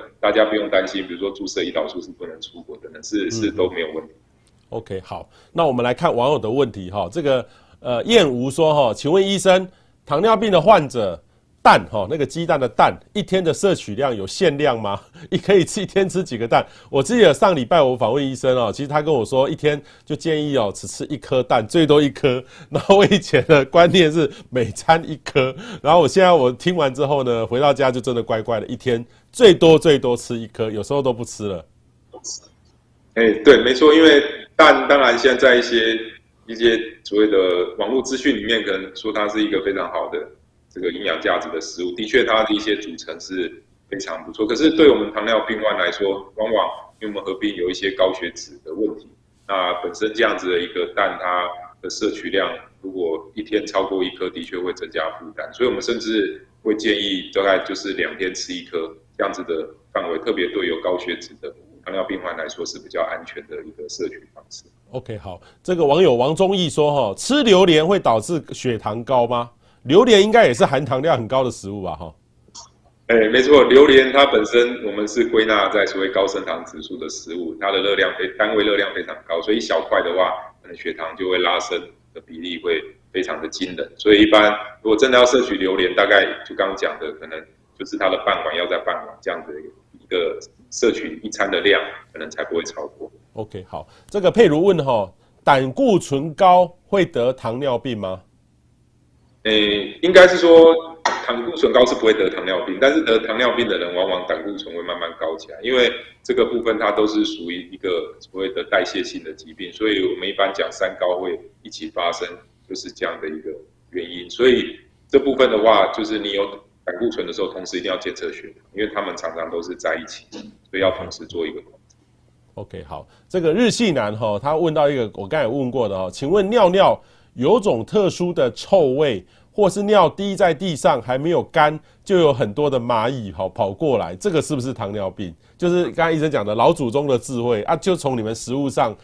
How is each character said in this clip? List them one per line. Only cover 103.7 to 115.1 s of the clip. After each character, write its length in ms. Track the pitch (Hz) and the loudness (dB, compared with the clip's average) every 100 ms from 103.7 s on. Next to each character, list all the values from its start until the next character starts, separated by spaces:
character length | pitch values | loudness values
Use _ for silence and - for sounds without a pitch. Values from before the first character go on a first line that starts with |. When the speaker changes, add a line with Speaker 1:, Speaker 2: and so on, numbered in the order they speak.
| 90 | -4
Speaker 1:
人 160 | 87 | -4
往 120 | 87 95 | -4 -2
往 160 | 90 90 | -4 -4
胆 140 | - | -6
固 120 | 101 95 | -6 -10
醇 180 | 87 85 | -10 -10
会 60 | |
慢 180 | 87 87 | -8 -8
慢 100 | 85 85 | -10 -8
高 160 | 80 80 | -8 -8
起 120 | - | -12
来， 80 | 73 | -10
因 120 | 113 | -2
为 160 | 127 120 - - _ | 2 2 -2 -14 _
这 120 | - | -4
个 100 | 120 | 0
部 180 | 117 113 | 0 0
分 160 | 113 107 | -2 0
它 140 | 104 | 0
都 140 | 107 107 | 0 0
是 180 | 107 | 0
属 260 | 104 95 85 | -4 -6 -10
于 160 | 87 87 | -10 -12
一 40 | 95 | -10
个 360 | 95 85 76 - | -6 -4 -6 -16
所 220 | - 95 | -16 -8
谓 100 | 95 | -8
的 100 | 87 | -8
代 200 | - 98 | -2 -2
谢 180 | 90 98 | -2 -6
性 220 | 87 92 | -8 -10
的 80 | 80 | -16
疾 220 | 78 80 | -18 -20
病， 180 | 80 90 | -16 -16
所 160 | - 107 | -4 -2
以 160 | 98 90 | 0 -2
我 60 | 90 | -4
们 100 | 95 | -6
一 40 | |
般 200 | 95 95 | -2 -2
讲 180 | 95 80 | -2 -6
三 240 | - 92 - | -4 -6 -2
高 180 | 90 90 | -2 -2
会 220 | 90 80 - _ | -4 -8 -12 _
一 80 | 82 | -20
起 180 | - 80 | -16 -10
发 240 | 90 85 | -4 -4
生， 160 | 85 87 87 _ _ _ | -4 -10 -12 _ _ _
就 60 | |
是 160 | 90 90 | -16 -14
这 160 | - 87 | -10 -8
样 120 | 82 | -8
的 100 | 80 | -10
一 120 | 78 | -10
个 100 | 80 - - _ _ | -12 -16 -20 _ _
原 120 | 90 85 | -12 -10
因。 180 | 90 87 | -14 -14
所 180 | - 127 | 2 4
以 320 | 117 - - _ _ | 4 -2 -12 _ _
这 100 | _ | _